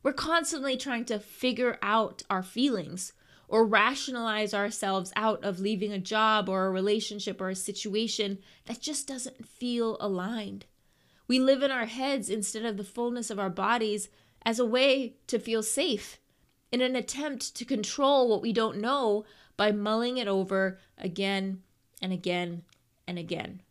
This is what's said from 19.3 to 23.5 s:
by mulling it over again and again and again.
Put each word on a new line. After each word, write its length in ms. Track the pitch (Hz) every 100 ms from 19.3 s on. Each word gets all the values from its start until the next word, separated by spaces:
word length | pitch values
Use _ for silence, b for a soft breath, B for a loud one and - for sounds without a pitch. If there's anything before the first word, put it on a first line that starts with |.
| B B -
by 140 | 208
mulling 460 | 208 208 220 240 254
it 100 | 214
over 520 | 190 190 190 190 185 B B
again 640 | 185 170 196 196 190 190 _ _ _ -
and 120 | 185
again 500 | 185 180 175 175 170 165 _ _ _ -
and 120 | 175
again. 420 | 165 170 -